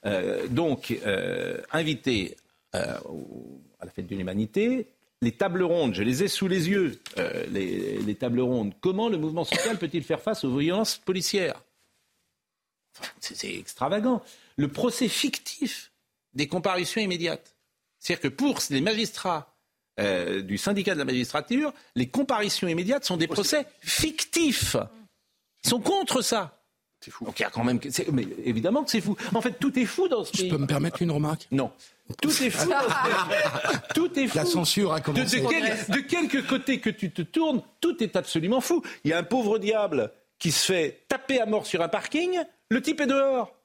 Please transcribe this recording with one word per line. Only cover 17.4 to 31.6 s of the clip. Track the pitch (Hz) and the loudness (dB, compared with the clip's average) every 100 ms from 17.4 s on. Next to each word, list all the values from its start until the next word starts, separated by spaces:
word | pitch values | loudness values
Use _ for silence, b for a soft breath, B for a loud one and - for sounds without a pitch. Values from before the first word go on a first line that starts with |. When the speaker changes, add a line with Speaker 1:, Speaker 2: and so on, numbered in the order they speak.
| - _ _ _ _ _ | -10 _ _ _ _ _
Speaker 1:
C'est-à-dire | - 175 | -4 -2
que | 139 | -2
pour | - 285 - - | 0 0 2 0
les | 139 | 0
magistrats, | 170 220 226 - 190 160 - _ _ _ _ - | 2 0 -2 -4 -4 -4 -6 _ _ _ _ -2
euh, | 101 92 87 92 | 0 2 0 -2
du | 95 101 | -2 -2
syndicat | - 202 190 | 0 0 0
de | 170 | 0
la | 135 | 0
magistrature, | 127 120 147 147 247 302 - B - | 0 0 -4 0 0 0 -4 B -2
les | 127 | 0
comparutions | 247 - 233 208 - 180 | 0 0 2 0 0 0
immédiates | 165 180 269 - | 0 0 0 0
sont | 180 | 0
des | 165 | 0
procès | 165 196 302 269 _ | 2 2 0 -2 _
fictifs. | - - 311 311 - 330 320 - - 123 101 226 214 _ _ _ _ _ | -4 0 0 -2 -2 2 2 2 0 0 -2 -10 -20 _ _ _ _ _
Ils | - | 0
sont | 240 | 0
contre | 247 392 349 262 | 2 2 2 0
ça. | - 214 170 _ _ _ _ _ | 2 0 -2 _ _ _ _ _
Speaker 2:
C'est | - | -18
fou. | - 110 | -12 -10
Speaker 1:
Donc | - | -2
il | |
y | 101 | -2
a | |
quand | - | 0
même, | 117 123 139 | 0 0 0
c'est, | 131 - | -2 0
mais | 135 95 - | 0 0 -4
évidemment | 120 113 160 262 | -2 0 2 0
que | 294 | 2
c'est | 226 | 0
fou. | 185 196 B | 0 -4 B
En | 220 | 0
fait, | 247 - | 0 0
tout | 269 - | 0 2
est | 233 | 0
fou | - 370 | 0 2
dans | 240 | 0
ce | 165 196 | -2 -2
Speaker 3:
Je | |
Speaker 1:
pays. | 185 | 0
Speaker 3:
peux | 160 | 0
me | 139 | 2
permettre | 147 156 - | 2 0 0
une | 175 | 0
remarque ? | 147 151 156 - | 0 0 -2 -2
Speaker 1:
Non. | 135 | -2